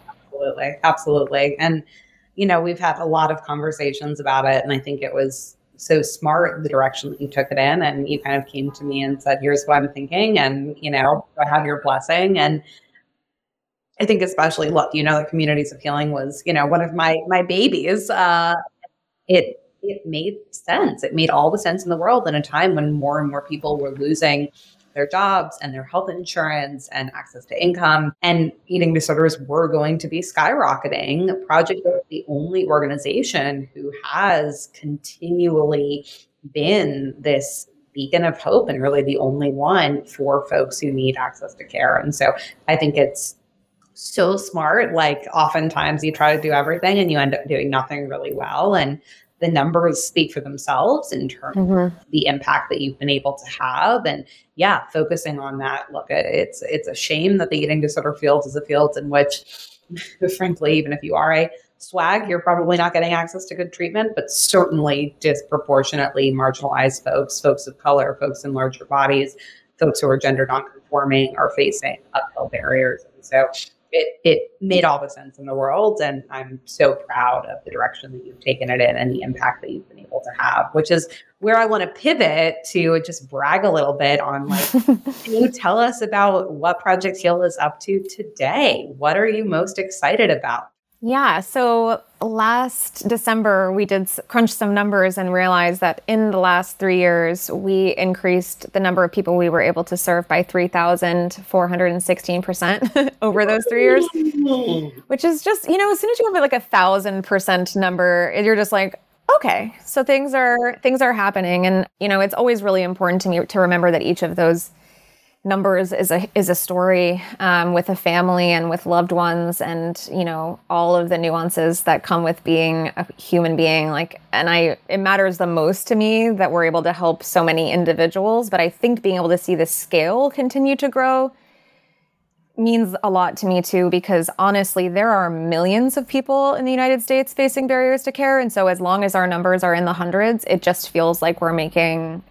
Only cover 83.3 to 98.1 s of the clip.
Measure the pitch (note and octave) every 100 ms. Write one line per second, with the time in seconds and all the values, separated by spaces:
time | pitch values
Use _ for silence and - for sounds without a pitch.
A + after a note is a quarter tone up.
83.3 | C#3 C#3 F#3 G3 D#3+ C#3+ C#3+ C#3+ D3 -
84.3 | C#3 C#3+ F#3+ F#3 B3+ A#3 A#3 - C4+ -
85.3 | A3 B3 - F3+ G#3 A#3+ A#3+ A3 G#3 G3+
86.3 | F#3 F#3 D3+ D#3+ E3+ G3+ F#3 F#3+ F#3 F3
87.3 | F3 F3+ E3+ D3+ - - G3 F#3+ - F3+
88.3 | - C3 G#3 C4+ - - A#2+ D3 F3 A3
89.3 | G#3+ A3 D#3+ F#3+ - F#3+ - C#3+ G#3+ G#3+
90.3 | D#3 B2+ A#2+ - _ _ _ A3+ C4 C4+
91.3 | E3 F#3+ C4+ B3 A#3 A3+ A3+ - _ A3
92.3 | A3 A3 A#3+ B3+ - - - G3+ A3+ A#3
93.3 | A3+ G#3+ G3 F#3+ F#3+ G3+ G3 F#3+ - -
94.3 | A#3+ A3+ - G#3 G3+ G#3 G3+ F#3+ F#3 F#3
95.3 | F3+ F#3 F3+ F3 F3+ F3+ - - A3 A3
96.3 | F#3+ F#3 F3+ F#3 - G3 F3+ F3+ E3+ E3
97.3 | F3+ - - F#3+ F#3+ F#3+ - F#3